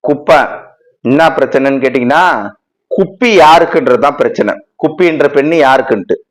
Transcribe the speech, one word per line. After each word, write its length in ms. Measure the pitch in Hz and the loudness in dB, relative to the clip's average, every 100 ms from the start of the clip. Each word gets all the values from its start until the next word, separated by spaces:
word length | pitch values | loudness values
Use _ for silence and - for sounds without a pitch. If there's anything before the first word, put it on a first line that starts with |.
| - | -4
குப்பன் 400 | 143 - 151 117 - - _ _ _ | -4 2 2 2 -8 -18 _ _ _
என்ன 280 | 117 139 165 | -2 2 2
பிரச்சனைன்னு 540 | - 135 139 135 139 | 0 -2 0 0 -2
கேட்டீங்கன்னா, 680 | 131 127 120 151 180 127 104 _ _ _ _ - | -2 -2 0 0 0 -2 -8 _ _ _ _ -4
குப்பி 320 | 185 - 247 | -4 -2 0
யாருக்குன்றது 680 | 196 156 165 165 165 127 123 | 4 6 6 4 0 0 0
தான் 180 | 139 139 | 0 -2
பிரச்சனை. 380 | - - 104 | -4 -2 -4
குப்பின்ற 720 | - _ _ 156 - 180 156 143 | -6 _ _ -6 0 -2 0 0
பெண்ணு 280 | 143 147 165 | 0 -2 0
யாருக்குன்ட்டு. 580 | 135 131 127 107 90 87 _ | 2 0 0 -4 -4 -8 _